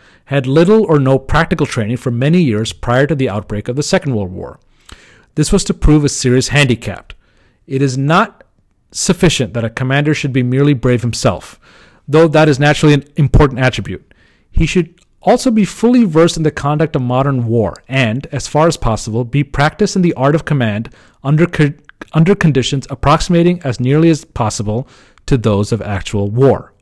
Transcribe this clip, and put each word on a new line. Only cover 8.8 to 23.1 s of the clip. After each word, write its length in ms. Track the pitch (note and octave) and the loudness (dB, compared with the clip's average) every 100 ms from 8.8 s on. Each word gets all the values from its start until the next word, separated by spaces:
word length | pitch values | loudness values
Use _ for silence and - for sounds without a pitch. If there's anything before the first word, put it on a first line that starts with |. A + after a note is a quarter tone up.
| _ | _
sufficient 640 | - - - F3 - A2+ | -6 -4 0 0 0 -4
that 100 | A#2 | -4
a 60 | A2+ | -6
commander 420 | - C3 C#3 D3 | -6 -2 0 0
should 200 | D3 C#3 | -2 -2
be 100 | B2+ | -2
merely 320 | B2 C3 C#3+ | 0 2 2
brave 260 | C3 B2+ B2 | 2 0 0
himself, 580 | A#2+ - B2 F2+ - - _ _ _ _ - | -2 -2 -2 -4 -10 -20 _ _ _ _ -2
though 220 | D3+ E3 | 2 4
that 220 | D3+ D#3 | 4 2
is 80 | B2+ | 2
naturally 360 | D3 D3+ D3+ | 0 2 2
an 100 | C#3+ - - | 2 0 -2
important 440 | C#3 - D3 B2 | 2 4 2 2
attribute. 520 | C3 - G2+ F2+ - _ _ _ _ | -2 -2 -8 -12 -14 _ _ _ _
He 160 | - E3 | -2 0
should 280 | F#3 E3 _ _ _ | 0 -2 _ _ _
also 300 | - A#3+ B3 | 0 2 2
be 140 | A3 | 2
fully 400 | F#3+ - A3+ B3 | 0 0 2 4
versed 320 | G#3+ D#3+ E3+ E3 | 4 4 2 2
in 60 | |
the 80 | D#3 | -2
conduct 440 | - C#3+ D3+ D#3+ | -2 -2 -2 -2
of 80 | C#3 | -2
modern 440 | B2 B2+ C#3 C3 A2+ | -2 0 0 -2 0
war 280 | A#2 F#2+ - - | 0 0 -6 -6
and, 380 | C3 A#2 A#2+ - | -2 -2 -2 -6
as 160 | C3 - | -10 -4
far 220 | D3+ E3 | 0 2
as 80 | - | 0
possible, 480 | A#2+ G#2+ - A2 | -2 -2 -4 -6
be 180 | A#2+ C#3+ | -2 -2
practiced 540 | C#3+ - D3+ - G#3 G3 | -2 0 -2 0 -2 2
in 40 | |
the 140 | F3 | 0
art 200 | - C3+ | 0 0
of 100 | D#3 | 0
command 440 | - D3 A2+ G#2 A2+ - _ _ | 0 -2 0 -2 -8 -14 _ _
under 200 | C3+ D#3 | -2 2
co-, 280 | E3+ - D3 - - _ - | 2 2 -2 -2 -16 _ -6
under 240 | D#3+ D#3+ G3+ | 0 2 2
conditions 500 | D#3+ C3 A#2+ C#3 - | 2 2 -2 -6 -8
approximating 720 | B2+ C#3 | -4 0